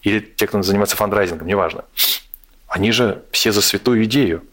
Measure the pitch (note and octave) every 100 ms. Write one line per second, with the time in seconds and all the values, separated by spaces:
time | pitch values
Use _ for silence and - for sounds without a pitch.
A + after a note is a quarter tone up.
0 | G#2 G#2 - - G2+ G#2 F#2 G2 G2+ -
1 | G#2 G#2 F#2+ E2 D#2+ G2 E2+ - - -
2 | - - - - _ _ - F2+ G#2+ A2+
3 | A#2 - - - A#2+ G#2 G2 G2 - A#2
4 | A2 C3 A#2 E2 -